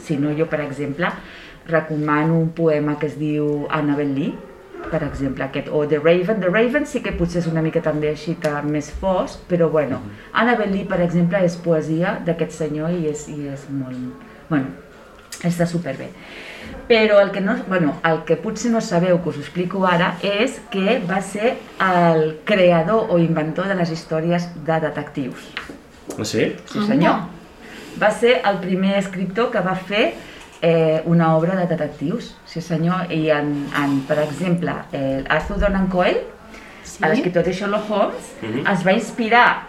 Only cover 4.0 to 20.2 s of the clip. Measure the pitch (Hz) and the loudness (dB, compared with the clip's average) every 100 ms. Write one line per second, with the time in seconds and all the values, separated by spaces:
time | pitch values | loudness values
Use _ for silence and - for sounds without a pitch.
4 | 143 135 190 - - - - - - 156 | 0 -2 -2 -6 -12 -20 -18 -14 -6 -4
5 | 156 - 135 127 135 143 135 156 147 151 | -4 -2 -4 -4 -6 -6 -2 0 2 2
6 | 156 180 180 214 180 208 240 285 277 247 | 4 4 4 2 2 4 4 2 -2 -4
7 | 202 185 175 175 165 160 160 160 160 151 | -4 -2 0 0 0 0 0 0 0 0
8 | 151 151 - 160 151 147 147 151 139 - | -2 -2 -4 -4 -2 -2 -2 -2 -4 -4
9 | 190 180 - - - 175 160 151 135 107 | 0 0 0 -6 -2 2 4 2 0 -2
10 | - - - - 233 233 202 196 175 180 | -8 -14 -6 0 2 2 2 -2 0 0
11 | 175 175 170 202 180 - 175 160 147 160 | 2 2 2 4 2 0 0 0 2 0
12 | 180 226 175 165 156 - 151 151 156 180 | 0 -2 -2 -2 -4 -4 -4 -2 -2 -2
13 | 156 147 - 151 143 139 - 139 127 127 | -2 -4 -8 -10 -8 -10 -8 -6 -6 -8
14 | 127 - - - - 151 131 - - - | -10 -12 -18 -18 -2 -2 -2 -6 -18 -20
15 | - - - - 175 170 170 170 139 131 | -20 -20 -18 -6 -2 0 0 -2 -6 -8
16 | 131 - - - - - - - - 226 | -10 -14 -18 -16 -16 -16 -14 -8 2 4
17 | 214 202 196 196 196 240 - 185 151 139 | 6 6 6 2 0 -2 0 2 2 0
18 | 165 160 - 160 220 220 247 226 - 170 | 0 0 0 -2 -2 -4 0 0 0 2
19 | 185 175 175 139 139 175 180 190 185 170 | 2 2 0 -6 -6 -4 -4 0 2 2
20 | 190 - | 2 0